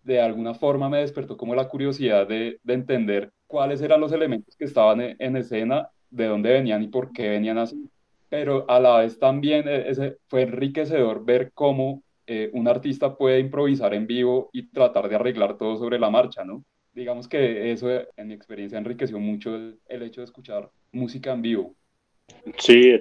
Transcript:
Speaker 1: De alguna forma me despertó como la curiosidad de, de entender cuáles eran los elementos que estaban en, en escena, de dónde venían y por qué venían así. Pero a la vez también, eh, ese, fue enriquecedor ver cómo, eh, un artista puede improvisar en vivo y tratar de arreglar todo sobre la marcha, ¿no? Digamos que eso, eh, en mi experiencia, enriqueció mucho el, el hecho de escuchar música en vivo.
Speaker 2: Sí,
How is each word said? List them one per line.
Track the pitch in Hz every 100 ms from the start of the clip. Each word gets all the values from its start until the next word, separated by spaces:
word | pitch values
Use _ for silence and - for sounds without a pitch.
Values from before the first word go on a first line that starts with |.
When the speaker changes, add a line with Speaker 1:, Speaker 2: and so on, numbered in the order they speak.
Speaker 1:
De | 123 127
alguna | 117 110 113
forma | 117 147 139 139
me | 143
despertó | 143 143 123 110
como | 117 123
la | 131
curiosidad | 135 139 139 127 104 98
de, | 110 117 117
de | 120 127
entender | 131 131 107 101 101 _ _
cuáles | 151 139 143
eran | 147 156
los | 151
elementos | 160 156 117 - -
que | 143
estaban | - 107 110
en, | 123 -
en | 131 131
escena, | 120 110 113 139 - _ _
de | 123 113
dónde | 104 107
venían | 131 131 107
y | 107
por | 127 127
qué | - 110
venían | 104 107 113
así. | 117 143 143 _ _ _ _
Pero | 147 143 135 -
a | 123
la | 127 117
vez | 113 113
también, | 135 139 143 151 143
eh, | 143 127
ese, | 135 139 - _
fue | 127
enriquecedor | 127 120 139 139 151 156 120 107 110
ver | 123 127 -
cómo, | 143 135 135 139 - _ -
eh, | 113 107
un | 127 117
artista | 127 143 135 143 135
puede | 135 131
improvisar | 135 143 143 135 143
en | 104 110
vivo | 120 123 123 -
y | 123 123
tratar | - 123 120 101
de | 107
arreglar | 120 113 101 101
todo | 110 110
sobre | 117 120
la | 113
marcha, | 110 - -
¿no? | 92 110 139 _ _
Digamos | 120 123 123 -
que | 160 131 113 113
eso, | 117 123
eh, | 123 - -
en | 107
mi |
experiencia, | 104 - 104 101 107
enriqueció | 107 120 135 104
mucho | 104 104 113 113
el, | 113 110 -
el | 123
hecho | 117 117
de | 123
escuchar | - 127 104 - _ _
música | 127 123 135 135
en | 127
vivo. | 117 110 92 - _ _ _ _ _ - - -
Speaker 2:
Sí, | - 120 123 117